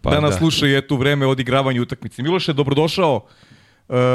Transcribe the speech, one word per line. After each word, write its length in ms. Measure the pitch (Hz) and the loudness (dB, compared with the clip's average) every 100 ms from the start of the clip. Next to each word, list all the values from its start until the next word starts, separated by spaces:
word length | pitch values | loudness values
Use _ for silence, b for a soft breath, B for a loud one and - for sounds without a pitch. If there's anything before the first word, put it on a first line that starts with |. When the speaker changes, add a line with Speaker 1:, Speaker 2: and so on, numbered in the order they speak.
Speaker 1:
Pa 80 | - | -2
Speaker 2:
da 100 | 147 | 0
nas 100 | 147 | 2
Speaker 1:
da. 60 | 92 | 2
Speaker 2:
slušaju, 400 | 160 143 143 139 | 0 2 0 0
eto, 180 | 135 139 | 0 -2
u 20 | |
vreme 280 | 135 143 135 | 0 0 0
odigravanja 560 | 131 123 135 135 123 | 0 0 0 0 -2
utakmice. 420 | 120 127 113 - | -4 -6 -12 -8
Miloše, 300 | 139 180 - | -4 -2 0
dobrodošao, 720 | 143 139 139 160 175 170 117 - b b b b b b | 0 2 2 0 2 0 0 -4 b b b b b b
e, 40 | 127 127 | 0 2